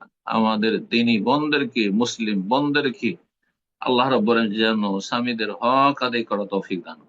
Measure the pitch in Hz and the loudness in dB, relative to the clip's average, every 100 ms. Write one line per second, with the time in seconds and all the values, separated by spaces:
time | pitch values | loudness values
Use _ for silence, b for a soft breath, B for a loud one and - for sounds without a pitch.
0 | - _ - 110 110 110 110 98 - 117 | -16 _ -4 0 2 2 0 0 0 0
1 | 117 113 104 143 151 143 127 120 104 101 | 2 2 2 0 2 0 0 0 0 2
2 | 120 - 110 101 92 131 147 143 131 117 | 0 -2 -2 -2 0 0 0 0 -2 -2
3 | 117 85 _ _ _ _ _ _ 127 123 | -6 -6 _ _ _ _ _ _ 0 2
4 | 131 123 107 113 113 107 110 110 104 98 | 2 2 2 2 2 2 0 2 0 -2
5 | - 123 123 113 107 101 120 135 139 139 | -4 -4 -2 -4 -6 -2 0 4 2 2
6 | 127 120 113 104 98 98 - 90 - - | -2 -2 -2 -4 -2 -4 -4 -8 -8 -18